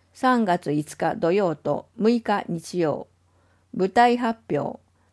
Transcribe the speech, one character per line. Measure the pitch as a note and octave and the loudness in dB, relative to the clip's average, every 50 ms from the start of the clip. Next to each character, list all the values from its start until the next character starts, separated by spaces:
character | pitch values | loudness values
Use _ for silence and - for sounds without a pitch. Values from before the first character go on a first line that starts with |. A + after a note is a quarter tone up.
| _ _ _ | _ _ _
三 | - - B3+ B3+ A#3+ A3+ | -2 0 2 2 2 2
月 | F#3 F3 F3 - - | 2 0 -2 0 -2
五 | C#3+ D3+ D3+ - - - | -2 -2 -4 -6 -8 -4
日 | - D#3+ D#3 | -4 -4 -2
土 | - - E3 F3 | -2 0 0 2
曜 | G3+ G3+ F3 D#3 | 2 0 0 -2
と | D3 _ D3 C#3+ - - _ _ | -4 _ -4 -4 -4 -6 _ _
六 | - F#3+ A3 A#3+ A#3+ | 0 2 2 2 2
日 | A3+ - G#3 G3+ - - | 0 -2 -2 -2 -2 -6
日 | F3 E3 E3 - - F3 | -8 -8 -8 -8 -4 -2
曜。 | E3+ D#3 C3+ - - - _ _ _ _ _ _ _ _ _ _ _ _ - | -2 0 -2 -4 -8 -14 _ _ _ _ _ _ _ _ _ _ _ _ -4
舞 | - F3+ F#3+ | -2 -2 0
台 | - B3 A#3+ B3 A#3+ B3 | 4 4 4 4 4 2
発 | B3 A3+ A3+ - _ _ | 0 -4 -4 -6 _ _
表、 | F3 C#3+ C3+ - - - _ _ _ _ _ _ | -4 -4 -4 -4 -8 -12 _ _ _ _ _ _